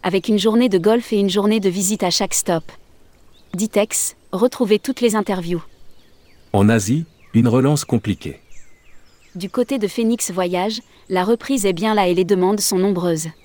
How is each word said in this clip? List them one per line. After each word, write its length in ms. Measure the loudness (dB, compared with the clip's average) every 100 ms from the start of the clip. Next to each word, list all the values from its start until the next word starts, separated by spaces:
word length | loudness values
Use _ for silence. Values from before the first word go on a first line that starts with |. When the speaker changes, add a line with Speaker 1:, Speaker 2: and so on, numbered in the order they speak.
Speaker 1:
avec 260 | -4 -2 0
une 100 | 0
journée 300 | 2 2 2
de 80 | 2
golf 340 | 2 2 0
et 80 | 0
une 100 | 0
journée 300 | 2 2 2
de 100 | 0
visite 340 | -2 -2 -2
à 80 | -2
chaque 220 | -2 -2
stop. 300 | -4 -2 -2 -4 -14 -20 -20 -20 _ -20 -20 _
Ditex, 640 | -6 -2 0 -2 -2 -6 -8 _
retrouvez 480 | 0 0 0 0 0
toutes 220 | 0 -2
les 160 | 0 0
interviews. 440 | -2 -4 -4 -6 -6 -18 -20 -20 -20 _ _ -20 _
Speaker 2:
En 160 | 2 4
Asie, 340 | 2 2 -2 -4 _ -4
une 160 | 2 4
relance 340 | 4 4 2
compliquée. 560 | 0 -2 -2 -6 -8 -14 -18 -20 -20 -20 -20 -20 -20 _ _ -12
Speaker 1:
Du 140 | -6
côté 280 | -4 -2 -2
de 120 | -2
Phoenix 420 | 0 0 0 -2
Voyage, 500 | -2 -2 0 -2 -4 -12 _ -4
la 160 | -2 2
reprise 400 | 0 0 0 0
est 80 |
bien 200 | 0 0
là 140 | 2 2
et 60 |
les 100 | 2
demandes 380 | 2 2 2 0
sont 160 | 0 0
nombreuses. 500 | 2 0 0 -2 -4 -12